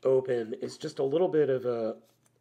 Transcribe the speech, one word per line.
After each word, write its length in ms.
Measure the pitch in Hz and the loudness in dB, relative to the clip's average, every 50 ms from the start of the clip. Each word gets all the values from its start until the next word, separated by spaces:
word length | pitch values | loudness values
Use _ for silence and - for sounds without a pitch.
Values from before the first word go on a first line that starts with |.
| - | 0
open 500 | 131 135 131 131 131 127 120 113 107 123 - | 2 2 2 2 0 -2 -2 -2 -4 -6 -8
is 160 | - 123 127 | -8 -10 -10
just 220 | - - 156 151 - | -10 -10 -10 -4 -2
a 40 | 139 | -2
little 260 | 135 139 165 185 170 | 0 2 2 2 2
bit 200 | 147 156 147 131 | 4 2 2 2
of 160 | 135 127 113 | 2 0 0
a... 320 | 123 120 117 113 110 110 - - _ _ _ _ _ _ _ | -2 -2 -2 -2 -4 -4 -8 -12 _ _ _ _ _ _ _